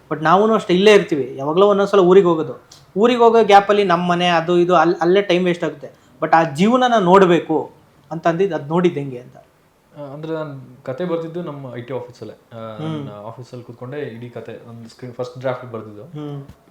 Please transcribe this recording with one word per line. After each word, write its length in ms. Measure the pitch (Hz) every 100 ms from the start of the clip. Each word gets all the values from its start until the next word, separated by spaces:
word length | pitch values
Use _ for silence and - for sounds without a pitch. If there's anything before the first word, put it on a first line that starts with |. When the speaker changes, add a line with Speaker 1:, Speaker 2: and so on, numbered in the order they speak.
| -
Speaker 1:
But 140 | 151
ನಾವೂನು 300 | 156 180 220
ಅಷ್ಟೇ 200 | 220 -
ಇಲ್ಲೇ 200 | 180 202
ಇರ್ತೀವಿ, 400 | 208 170 151 123 135
ಯಾವಾಗ್ಲೋ 300 | 139 165 202
ಒಂದೊಂದ್ಸಲ 320 | 196 196 -
ಊರಿಗೆ 280 | 175 190 175
ಹೋಗೋದು. 360 | 160 143 123 _ - _ 185
ಊರಿಗೆ 220 | 233 247
ಹೋಗೋ 240 | 233 226
ಗ್ಯಾಪಲ್ಲಿ 400 | 208 202 202 208
ನಮ್ಮ 280 | 196 175 180
ಮನೆ 160 | 175 175
ಅದು 300 | 170 160 175
ಇದು 180 | 175 175
ಅಲ್-, 220 | 165 180
ಅಲ್ಲೇ 200 | 165 190
ಟೈಮ್ 240 | 196 180 180
ವೇಸ್ಟ್ 180 | 170
ಆಗುತ್ತೆ. 280 | 160 147 123 - _ _
But 140 | 160 160
ಆ 80 |
ಜೀವನನ 500 | 160 139 202 254 247 233
ನೋಡ್ಬೇಕು 720 | 175 190 185 170 - 156 120 - _ _ _
ಅಂತ 160 | 160 170
ಅಂದಿದ್ದು, 280 | 165 196 156
ಅದ್ 140 | 139
ನೋಡಿದ್ದು 300 | 165 180 143
ಹೆಂಗೆ 200 | 143 123
ಅಂತ? 180 | 127 - _ _ _ _ _ 160
Speaker 2:
ಆ, 40 |
ಅಂದ್ರೆ, 320 | 143 143 156
ನಾನ್ 520 | 160 151 135 123 - -
ಕತೆ 200 | 127 180
ಬರ್ದಿದ್ದು 380 | 165 165 160
ನಮ್ಮ 320 | 170 143 135 120
ಐ 60 |
ಟಿ 120 | 120
ಆಫೀಸಲ್ಲೇ. 400 | 127 123 - 107
ಆ, 440 | - _ 117 113 107
Speaker 1:
ಹ್ಮ್. 280 | 156 156 139
Speaker 2:
ನನ್ನ 220 | 104 104
ಆಫೀಸಲ್ಲಿ 360 | 113 123 123
ಕೂತ್ಕೊಂಡೇ 360 | 120 117 123 147
ಇಡೀ 300 | 131 113 120
ಕತೆ 400 | 120 113 110 113
ಒಂದು 200 | 117 117
ಸ್ಕ್ರೀನ್ 240 | - 123
ಫಸ್ಟ್ 260 | 120 123 -
ಡ್ರಾಫ್ಟ್ 260 | 131 131 123
ಬರ್ದಿದ್ದು. 380 | 113 107 104
Speaker 1:
ಹ್ಮ್. 400 | 135 147 147 143 139 - _